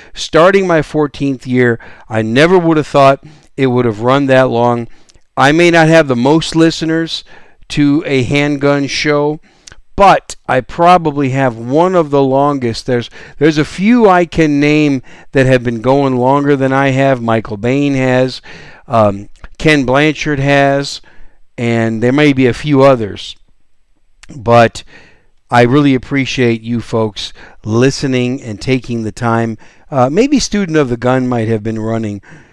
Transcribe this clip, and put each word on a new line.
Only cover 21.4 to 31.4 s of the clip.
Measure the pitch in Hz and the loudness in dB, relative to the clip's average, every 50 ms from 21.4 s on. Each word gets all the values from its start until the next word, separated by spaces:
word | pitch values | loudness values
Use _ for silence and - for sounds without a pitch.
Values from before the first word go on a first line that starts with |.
| - - _ - | -20 -20 _ -6
and | 120 117 117 113 113 113 113 110 110 | -4 -2 -2 0 -2 -2 -2 -2 0
there | 123 | 0
may | 131 147 151 147 139 | 2 2 2 2 2
be | 131 131 | 2 2
a | 123 113 | 0 0
few | - - 151 147 131 135 | -2 -4 0 2 4 4
others. | 139 135 120 110 98 95 - - - - - _ _ _ _ _ _ _ _ _ _ _ _ _ _ _ _ - - - | 4 4 2 0 -8 -10 -12 -16 -16 -18 -20 _ _ _ _ _ _ _ _ _ _ _ _ _ _ _ _ -20 -20 -16
But | 135 107 117 117 117 117 113 - - - - - - - - _ _ _ _ _ _ _ - | -8 0 4 4 6 4 4 0 -6 -20 -20 -20 -20 -20 -20 _ _ _ _ _ _ _ -2
I | 127 120 | 2 2
really | 120 120 127 147 147 143 135 | 2 4 4 2 2 2 0
appreciate | 127 - - 143 139 131 120 - 135 127 117 117 113 | 0 -2 -4 -4 -4 -4 -4 -2 -2 0 0 0 -2
you | 110 113 120 117 | -4 -6 -6 -6
folks | 104 - - 113 110 110 101 - - - - - - - - - - | -6 -4 -4 -4 -4 -4 -6 -10 -14 -14 -14 -18 -20 -20 -20 -14 -8
listening | 110 107 113 123 139 135 - - 139 131 127 123 123 127 139 - | -2 0 2 2 2 0 -2 -4 -4 -2 -2 -2 -2 -4 -6 -8
and | 120 104 95 | -12 -12 -10
taking | - - 131 131 113 - 120 117 110 | -6 -4 -4 -4 -4 -6 -8 -6 -6
the | 107 101 | -8 -8
time. | - 123 117 113 113 117 113 110 - - - _ _ - - | -6 -4 -2 0 0 -2 -4 -6 -10 -14 -20 _ _ -16 -6
Uh, | 151 135 123 131 | -2 0 0 0
maybe | 147 185 247 285 302 254 | 2 0 0 2 0 0
Student | - - - 208 202 170 156 156 | -2 -2 -4 -4 -2 0 0 0
of | 147 123 | 0 0
the | 123 117 | -2 -4
Gun | 117 123 127 131 127 | -2 0 0 0 0
might | 123 123 120 | -2 -2 -2